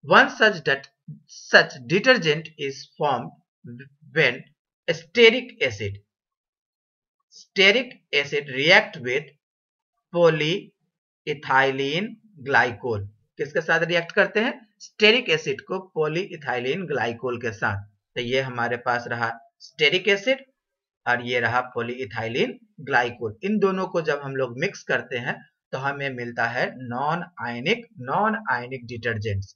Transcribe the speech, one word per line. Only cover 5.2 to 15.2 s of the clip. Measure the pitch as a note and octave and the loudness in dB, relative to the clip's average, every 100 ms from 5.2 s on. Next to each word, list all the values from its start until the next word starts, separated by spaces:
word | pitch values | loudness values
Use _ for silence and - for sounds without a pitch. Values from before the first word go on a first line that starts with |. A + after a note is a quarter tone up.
| A3+ B3 - - C3+ | 6 6 -6 -4 -4
acid, | G2+ G#2 G2+ _ _ _ _ _ _ _ _ _ _ _ _ _ | -2 -8 -8 _ _ _ _ _ _ _ _ _ _ _ _ _
steric | - - - G3 A3 B3 - _ | -20 -10 4 6 6 0 -12 _
acid | C#3+ C#3+ D3 D3 C3 | -2 0 -4 -4 0
react | D3 G3 G#3+ D3+ | 6 6 4 -8
with | B2 C3 D#3 _ _ _ _ _ _ _ _ F3 | -4 -4 -4 _ _ _ _ _ _ _ _ 4
polyethylene | E3+ D#3 D3+ F3+ - _ _ _ _ _ - D3+ - C3+ C3+ C3+ C#3 D#3 A3 - _ D#3 B2+ | 6 6 0 -2 -6 _ _ _ _ _ -8 -8 2 4 4 2 -2 -2 -4 -10 _ -16 2
glycol। | B2+ B2 A2+ B2+ G#2+ G2+ _ _ - | 4 4 -2 -6 -4 -6 _ _ -10
किसके | C#3+ - | -4 -4
साथ | D#3+ E3 | 0 0
react | E3 E3+ E3 | 2 0 0
करते | - F#3+ G#3 | 0 2 2
हैं? | A#3+ - - _ | -2 -4 -16 _
Asteric | - _ G#3+ A#3+ | -20 _ 4 4